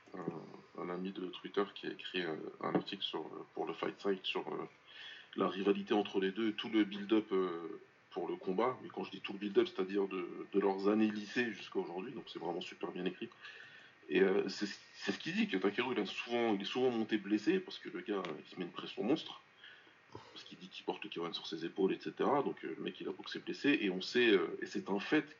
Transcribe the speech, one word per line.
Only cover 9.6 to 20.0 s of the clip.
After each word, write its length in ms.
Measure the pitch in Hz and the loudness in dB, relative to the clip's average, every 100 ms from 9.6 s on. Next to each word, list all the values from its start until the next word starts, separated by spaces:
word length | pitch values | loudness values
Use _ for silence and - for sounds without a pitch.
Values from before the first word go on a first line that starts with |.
| 110 | 4
c'est-à-dire 380 | - 92 101 95 | 2 0 2 0
de, 180 | 95 87 90 80 | -2 -6 -8 -2
de 80 | 98 | 2
leurs 300 | 98 95 98 | 4 4 4
années 200 | 107 110 | 6 4
lycée 440 | 104 104 127 117 | 2 -4 -2 -2
jusqu'à 260 | 95 - 101 | -4 -6 -4
aujourd'hui, 320 | 85 87 117 | -4 -4 -6
donc 140 | 110 - | -8 -10
c'est 120 | 87 | -6
vraiment 200 | 85 87 | -4 -4
super 320 | 90 - 95 | -6 -8 -6
bien 140 | 95 92 | -4 -4
écrit. 240 | - 113 - - - - - - - - | -4 -10 -12 -18 -16 -18 -20 -20 -16 2
Et, 100 | 92 | 6
euh, 240 | 95 101 95 | 6 6 2
c'est, 180 | - 101 - - - | -2 -4 -6 -16 -6
c'est 180 | - | -4
ce 60 | 101 | -4
qu'il 140 | 156 196 | -2 0
dit, 120 | 214 | 2
que 80 | 95 | 2
Takeru, 380 | 98 101 127 | 2 2 0
il 80 | 107 | 0
a 40 | 98 | 0
souvent, 480 | - 117 120 117 | -2 0 4 4
il 80 | 98 | 4
est 40 | 98 | 2
souvent 240 | 127 131 | 2 4
monté 280 | 117 110 107 | 4 2 0
blessé, 420 | 98 104 156 185 | 2 2 4 2
parce 200 | - - | 0 -10
que 80 | - | -8
le 140 | 92 | -6
gars, 200 | 87 101 85 73 | -2 -2 -2 -6
il 60 | - | -8
se 80 | - | -6
met 60 | 87 | -6
une 60 | |
pression 320 | - - - | -6 -8 -2
monstre, 380 | 101 156 - - - - - - - - | 2 2 -2 -14 -20 -20 -20 -20 -20 -20